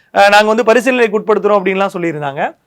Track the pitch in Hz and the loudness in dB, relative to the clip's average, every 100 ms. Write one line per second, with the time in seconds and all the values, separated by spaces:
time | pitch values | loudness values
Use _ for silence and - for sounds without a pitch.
0 | _ 190 202 202 214 220 220 233 233 254 | _ 2 4 4 2 0 2 2 2 0
1 | 226 208 190 202 202 208 185 190 196 185 | 0 -2 -2 -2 0 0 0 -2 -4 -4
2 | 170 151 143 139 233 - | -6 -6 -8 -6 -8 -10